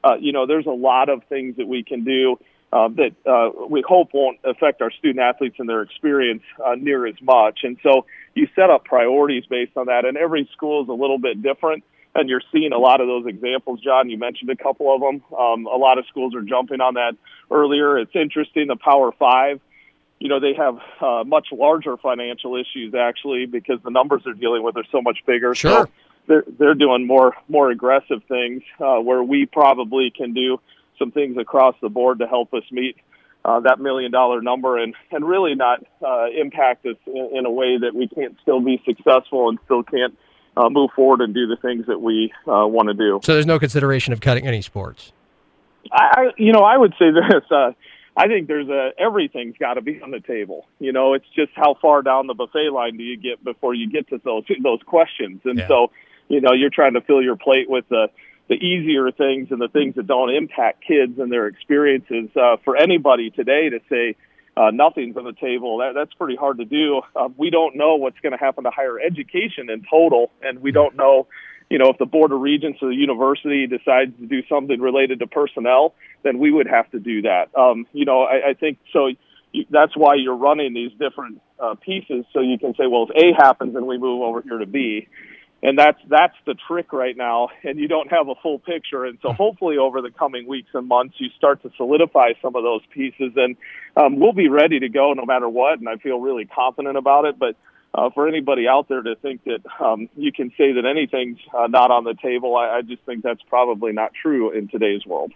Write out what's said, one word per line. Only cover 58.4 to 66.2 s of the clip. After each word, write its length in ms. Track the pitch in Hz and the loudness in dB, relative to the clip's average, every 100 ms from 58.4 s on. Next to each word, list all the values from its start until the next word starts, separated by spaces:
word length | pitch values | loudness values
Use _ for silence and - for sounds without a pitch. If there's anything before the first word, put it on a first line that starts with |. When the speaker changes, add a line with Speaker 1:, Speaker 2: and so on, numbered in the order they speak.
| _ | _
Speaker 1:
the 80 | |
easier 560 | 127 180 180 156 143 127 | -4 -2 -2 0 0 -2
things 400 | - 139 135 131 | -2 -2 -2 -6
and 100 | 123 | -6
the 80 | 117 | -2
things 260 | 151 139 | -2 -2
that 120 | 131 98 | -4 -2
don't 220 | 127 127 | -2 0
impact 560 | 139 156 - 117 - - | -2 -4 -2 -2 -2 -2
kids 320 | 151 127 120 | 0 0 -4
and 140 | 123 | -4
their 140 | 120 104 | -4 -4
experiences. 800 | 95 - 147 147 135 - 117 110 147 | -8 -2 0 2 0 -4 -8 -6 2
Uh, 220 | 123 113 | 2 2
for 140 | - 131 | 0 2
anybody 540 | 170 175 143 123 113 | 2 2 2 2 0
today 400 | - 120 143 160 | -6 -2 0 0
to 100 | 117 _ | -4 _
say, 260 | 123 117 - _ _ _ | -4 -4 -6 _ _ _
uh, 160 | - 110 | 0 2
nothing's 460 | 113 151 165 120 117 | 4 2 2 -10 -10
on 80 | |
the 80 | 123 | -14
table, 460 | 107 135 123 120 113 | -10 -6 -4 -4 -4
that, 160 | 127 | -4
that's 180 | 131 151 | -4 -8
pretty 240 | _ | _